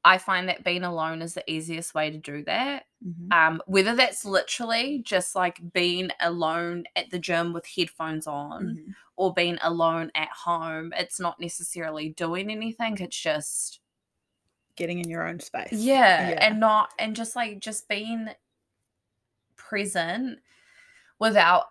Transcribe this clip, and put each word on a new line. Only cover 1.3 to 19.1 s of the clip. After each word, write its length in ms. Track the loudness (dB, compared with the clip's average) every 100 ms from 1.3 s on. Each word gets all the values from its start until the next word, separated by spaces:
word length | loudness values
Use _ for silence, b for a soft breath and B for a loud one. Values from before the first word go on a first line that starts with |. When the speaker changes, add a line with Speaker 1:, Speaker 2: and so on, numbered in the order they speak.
Speaker 1:
the 180 | -8 -6
easiest 440 | -6 -4 -8 -4 -2
way 160 | -2
to 80 | -4
do 240 | -10 -8
that. 420 | -2 -2 -2 -6 _ _
Speaker 2:
Mm-hmm. 280 | -12 -10 2
Speaker 1:
Um, 280 | 6 6 2 2
whether 300 | 4 4 4
that's 280 | 2 2
literally 760 | 0 0 0 -6 -2 0 0 -4
just, 300 | 0 -2 0 0
like, 240 | -2 -2 -4
being 380 | 2 2 2 -4 -2
alone 640 | -2 0 0 0 -2 -6 -6 -6
at 140 | -4
the 80 | -6
gym 360 | -2 0 0
with 120 | -4 -6
headphones 640 | -4 -4 -4 -6 -6 -6
on 380 | -8 -8 -6 -6
Speaker 2:
Mm-hmm. 260 | -8 -12 B B -2
Speaker 1:
or 180 | 0
being 240 | 2 0 2
alone 480 | 0 2 2 2 -2
at 160 | -4 -4
home, 640 | -6 -2 -2 -2 -8 -6 -6
it's 240 | -6 -4
not 200 | -4 -4
necessarily 720 | -8 -8 -8 -8 -6 -6 -8
doing 420 | -4 -4 -2 -4
anything. 480 | -6 -8 -4 -4 -4
It's 200 | -6 -4
just 600 | -2 -2 -2 -6 -6 -10 _ _ _ _ _ _ _ _ _ -8
Speaker 2:
Getting 240 | -6 -6
in 100 | -6
your 180 | -6 -8
own 120 | -8
space. 300 | -10 -10 -6
Speaker 1:
Yeah, 580 | -2 4 8 8 8 4
Speaker 2:
Yeah. 80 | 4 4
Speaker 1:
and 100 | 6
not, 340 | 4 6 2 -2
and 160 | -6 -4
just, 200 | -6 -4
like, 240 | -6 -6
just 280 | -8 -10 -4
being 420 | -6 -4 -6 -8 -14 _ _ _ _ _ _ _